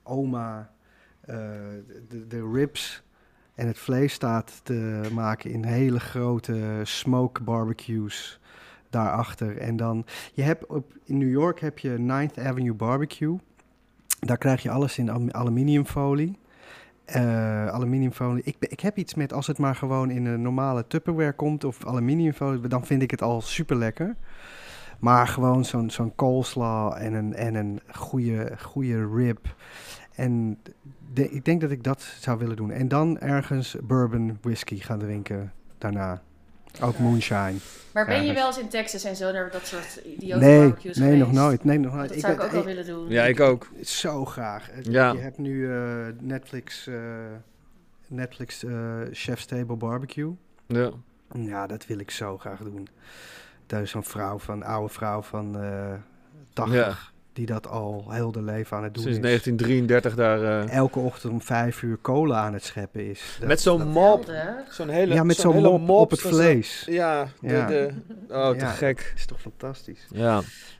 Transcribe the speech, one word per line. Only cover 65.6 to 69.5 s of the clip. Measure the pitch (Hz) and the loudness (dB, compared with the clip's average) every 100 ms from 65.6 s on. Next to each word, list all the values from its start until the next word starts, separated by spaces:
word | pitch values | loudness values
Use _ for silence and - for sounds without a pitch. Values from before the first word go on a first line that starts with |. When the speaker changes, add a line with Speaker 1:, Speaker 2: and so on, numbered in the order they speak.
Speaker 3:
hele | 170 175 | 8 8
Speaker 1:
mop | 170 | 6
Speaker 3:
mop | 202 | 6
Speaker 1:
op | 220 | 6
het | 156 | 4
Speaker 3:
van | 185 | 4
zo'n | 160 | 6
Speaker 1:
vlees. | 165 127 - - - | 8 6 2 -6 -4
Speaker 3:
Ja, | 170 165 147 139 - | 0 0 0 -2 -6
de, | 131 | 0
Speaker 1:
Ja. | 127 123 | 0 2
Speaker 3:
de... | 151 143 139 - - 226 | 2 0 -4 -12 -16 -6
oh, | 135 135 | 0 2
te | 127 | 2
Speaker 1:
Ja, | 131 | -2
Speaker 3:
gek. | 104 127 131 | 0 0 0
Speaker 1:
dat | - - | -2 0
is | - | 0
toch | - | -2
fantastisch. | 113 | -8